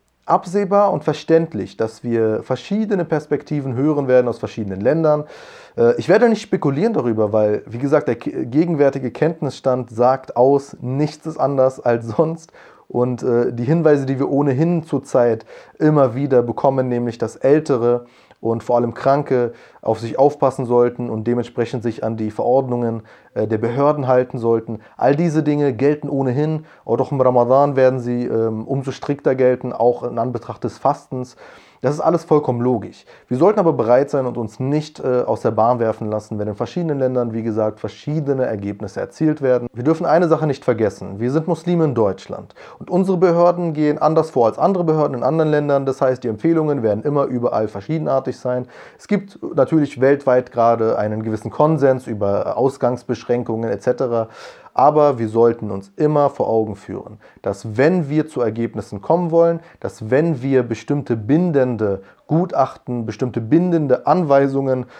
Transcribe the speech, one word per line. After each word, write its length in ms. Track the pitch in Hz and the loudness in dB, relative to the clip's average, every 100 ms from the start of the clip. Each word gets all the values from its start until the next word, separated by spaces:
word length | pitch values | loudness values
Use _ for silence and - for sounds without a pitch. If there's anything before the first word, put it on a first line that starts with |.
| _ _ - | _ _ -2
absehbar 640 | 170 180 196 190 202 202 | -2 0 -4 0 2 2
und 120 | 160 | 0
verständlich, 760 | 156 139 - 160 160 107 98 - | -2 -4 2 2 2 -6 -8 -6
dass 260 | 113 - | -6 -6
wir 380 | 123 117 110 107 | -2 0 2 0
verschiedene 640 | - 127 - 208 214 196 160 | -2 -6 -4 -4 -2 -2 -2
Perspektiven 680 | 151 151 - - 147 135 120 | -4 -2 -4 -4 -6 -4 -2
hören 320 | 147 143 131 | 0 0 4
werden 200 | 127 123 | 4 4
aus 80 | 110 | -2
verschiedenen 460 | 110 - 104 95 | -8 -8 -8 -2
Ländern. 420 | 113 160 156 151 147 - - - - | 0 2 2 2 -2 -14 -20 -20 -8
Äh, 220 | - 120 120 | 2 2 4
ich 140 | 131 | 2
werde 180 | 202 233 | 4 4
nicht 140 | 220 | 2
spekulieren 500 | - 196 143 135 220 | -2 -2 0 0 0
darüber, 400 | 208 120 110 104 | 0 -2 0 0
weil, 300 | 107 107 104 | 2 2 0
wie 140 | - 117 | -6 -6
gesagt, 300 | 135 147 143 | 0 0 0
der 80 | 117 | -4
ke-, 280 | - - | -6 -6
gegenwärtige 640 | 127 135 170 151 139 135 127 | -2 0 0 2 2 0 -4
Kenntnisstand 800 | - 151 170 139 - 135 127 113 | -2 -2 -2 -6 -4 -2 -2 -2
sagt 480 | 110 123 135 - 120 | 0 2 2 -2 2
aus, 400 | 131 139 139 - | 4 2 -2 -10
nichts 420 | 123 135 147 - | -6 -2 -4 -4
ist 140 | 160 151 | -10 -4
anders 420 | 135 139 131 131 | -2 2 0 0
als 280 | 120 117 113 | -2 -2 -2
sonst. 440 | 107 160 165 - - - - - | -2 -2 -2 -12 -20 -20 -20 -6
Und, 340 | 123 123 120 | -2 -2 -2
äh, 320 | 127 117 120 | 0 0 0
die 100 | 120 | -2
Hinweise, 400 | 123 170 156 147 | 0 2 4 2
die 140 | 135 131 | 2 -2
wir 120 | 139 | 0
ohnehin 520 | 139 143 127 165 175 | 0 2 2 2 0
zurzeit 640 | 156 139 - 135 120 110 - - - - | -2 -4 0 2 2 0 -6 -20 -20 -2
immer 360 | 151 151 131 | 2 4 2
wieder 280 | 123 139 127 | 0 0 2
bekommen, 460 | 120 - 139 135 131 | 2 0 0 0 0
nämlich 280 | 120 120 110 | -2 -4 -4
dass 200 | 110 - | -6 -2
Ältere 680 | 135 151 151 127 120 120 120 _ _ _ | 2 2 2 0 2 0 -2 _ _ _
und 220 | 113 113 | -4 -4
vor 140 | - 120 | 0 0
allem 180 | 120 | 0
Kranke 580 | 113 135 143 - 127 117 - - - | -2 0 0 0 -2 -2 -6 -20 -8
auf 160 | - 107 | -4 -4
sich 180 | 113 - | -4 2
aufpassen 480 | 139 143 135 127 | 2 2 -2 -2
sollten 460 | 120 120 123 123 120 | 0 2 2 -2 -8
und 140 | 110 | -6
dementsprechend 580 | 110 120 117 - 113 127 | -2 -2 -2 -6 -6 -4
sich 220 | 113 110 | -6 -4
an 120 | 113 110 | -4 -4
die 140 | 107 | -6
Verordnungen, 720 | - 117 131 131 123 120 113 - - _ | -2 0 2 0 -2 -4 -6 -10 -20 _
äh, 140 | 113 107 | -4 -2
der 100 | 110 | -2
Behörden 480 | 113 123 143 147 127 | -2 0 2 2 2
halten 320 | 127 127 127 | 2 2 -2
sollten. 400 | 117 113 113 110 - - | 0 0 -2 -12 -14 -2
All 200 | 127 147 | 0 2
diese 260 | 170 156 | 0 0
Dinge 320 | 147 147 143 | 0 0 0
gelten 340 | 117 139 151 147 | 0 0 0 -2
ohnehin. 560 | 139 135 123 156 156 156 - | -2 -2 -2 -2 -4 -8 -12
Auch 120 | - 117 | -2 -2
doch 140 | 131 | 0
im 100 | 139 | 2
Ramadan 540 | 127 123 120 131 147 | 4 6 6 4 4
werden 240 | 131 131 127 | 4 4 4
sie, 260 | 120 120 | -2 -2
ähm, 400 | 123 113 113 110 - | -2 0 0 -2 -4
umso 260 | 139 131 | -4 -4
strikter 420 | - - 143 147 | -6 -6 -2 0
gelten, 380 | 131 127 127 127 | 2 2 2 -4
auch 320 | - 120 120 | 0 0 0
in 140 | 120 117 | -2 -4
Anbetracht 420 | 123 117 - 110 | -4 -4 -8 -8
des 160 | 131 - | -8 -2
Fastens. 580 | 135 143 - 131 127 - - - - _ | -2 -2 -6 -10 -10 -14 -20 -20 -20 _
Das 140 | 127 | -4
ist 60 | 151 | 0
alles 240 | 160 170 | 2 0
vollkommen 360 | - 151 151 120 | 2 0 2 0
logisch. 440 | 123 120 98 - - - - | 0 -2 -4 -16 -20 -18 -6
Wir 80 | 127 | 2
sollten 240 | 180 214 | 2 4
aber 120 | 170 | 2
bereit 380 | 135 110 123 139 | 2 4 4 2
sein 160 | 139 127 | -2 -2
und 100 | 117 | -4
uns 220 | 110 - | -8 -6
nicht, 400 | 131 151 151 - | -2 -2 -4 -6
äh, 240 | 131 123 | -2 0
aus 180 | - 110 | 0 0
der 100 | 113 | 0
Bahn 260 | 107 113 123 | 2 2 2
werfen 300 | 113 107 107 | 0 -2 -4
lassen, 280 | 107 - 107 | -6 -6 -6
wenn 80 | 104 | -6
in 80 | 101 | -6
verschiedenen 420 | 117 175 165 139 | -6 -4 -4 -2
Ländern, 340 | 131 127 120 | -2 -2 -2
wie 120 | 113 | -4
gesagt, 340 | 113 110 107 107 | -4 -2 -2 -4
verschiedene 680 | 104 - - 156 139 135 127 | -10 -10 -6 -4 -2 -2 -2
Ergebnisse 520 | 107 101 101 101 101 | -4 -6 -8 -10 -8
erzielt 440 | 98 - 160 151 | -10 -2 -2 0
werden. 260 | 135 123 120 | 0 0 -2
Wir 120 | 113 | -4
dürfen 200 | 127 160 | -2 0
eine 220 | 165 160 170 | 2 2 4
Sache 220 | 156 156 | 2 0
nicht 160 | 131 | -2
vergessen. 560 | - 110 107 - 95 98 | -2 0 0 -2 -10 -6
Wir 100 | 120 | -2
sind 160 | 151 160 | -2 -2
Muslime 380 | 165 175 175 | -4 -2 0
in 100 | 156 | 2
Deutschland 640 | 117 104 92 - - - - - - | 2 0 -2 -10 -14 -14 -20 -20 -18
und 100 | - | -4
unsere 260 | 180 190 180 | 0 0 2
Behörden 580 | 180 170 175 175 175 | 2 4 2 0 -4
gehen 220 | 151 151 147 | 0 0 2
anders 320 | 151 160 156 | 2 2 0
vor 160 | 127 113 | 2 0
als 120 | - | 2
andere 240 | 165 190 | 0 2
Behörden 360 | 165 156 147 127 | 0 0 0 -2
in 40 | |
anderen 300 | 123 160 156 | -2 0 0
Ländern. 340 | 147 147 139 135 | 0 0 0 0
Das 140 | 131 | 0
heißt, 240 | 131 131 | 0 0
die 40 | 120 | -4
Empfehlungen 540 | 104 160 165 156 143 | -2 0 0 0 0
werden 220 | 110 104 | 0 -2
immer 220 | 143 147 139 | -2 -2 -2
überall 420 | 123 120 110 107 | -2 -2 -2 -4
verschiedenartig 720 | 101 - 160 151 135 139 135 | -6 -6 -4 -2 -2 -4 -6
sein. 260 | 127 127 123 - - - | -6 -6 -8 -14 -20 -16
Es 80 | - | -4
gibt 320 | 202 202 - - | -4 -4 -12 -4
natürlich 460 | 156 131 160 143 120 | 0 2 2 0 0
weltweit 500 | 131 143 135 127 127 | 2 2 2 0 0
gerade 480 | 120 117 113 110 - | 0 2 2 0 0
einen 240 | 107 107 | -2 -4
gewissen 300 | 110 107 113 | -4 -6 -4
Konsens 560 | - 151 156 135 131 127 | 0 2 4 2 2 -4
über 480 | 107 101 101 - - | -4 -2 -2 -2 0
Ausgangsbeschränkungen 1120 | 131 131 123 123 - 117 - 120 120 113 113 | -2 0 -2 -2 -6 -6 -2 -4 -2 -4 -4
et 140 | 104 | -4
cetera. 420 | 127 123 127 117 113 - - - - | -2 -2 -2 -2 -4 -8 -20 -20 -6
Aber 440 | - 139 151 147 123 | 2 4 6 4 2
wir 100 | 110 | 0
sollten 440 | 113 117 117 107 | 4 4 2 -4
uns 180 | 98 98 - | -8 -8 -2
immer 340 | 151 151 139 | 0 2 0
vor 180 | - 104 | 0 0
Augen 280 | 113 107 101 | 0 -2 -6
führen, 420 | - 98 - 104 - _ | -10 -12 -12 -18 -20 _
dass 340 | 101 98 113 107 | -8 -6 -6 0
wenn 320 | 147 185 139 | 2 2 0
wir 200 | 151 151 | -2 -2
zu 140 | 123 | -2
Ergebnissen 600 | 113 113 113 110 - 104 | -4 -2 -6 -6 -10 -6
kommen 300 | - 170 175 | -2 0 2
wollen, 260 | 165 170 170 - - | 2 2 0 -8 -12
dass 280 | 113 - 110 | -12 -10 0
wenn 320 | 127 170 135 | 2 2 0
wir 220 | 139 131 | 0 0
bestimmte 540 | 117 110 - 143 - 117 | 0 -4 -4 -4 -2 -4
bindende 880 | 107 156 180 143 127 110 104 98 - _ - | 0 2 2 2 0 0 -2 -2 -8 _ -2
Gutachten, 760 | 156 190 - 131 - - 123 | -2 0 0 -2 -4 -8 -6
bestimmte 360 | 113 - 123 131 | -6 -6 -4 -4
bindende 680 | 113 160 180 170 143 123 - | 0 2 2 0 2 0 2
Anweisungen 800 | 180 151 139 139 135 135 127 120 | 0 4 4 2 0 -2 -2 -6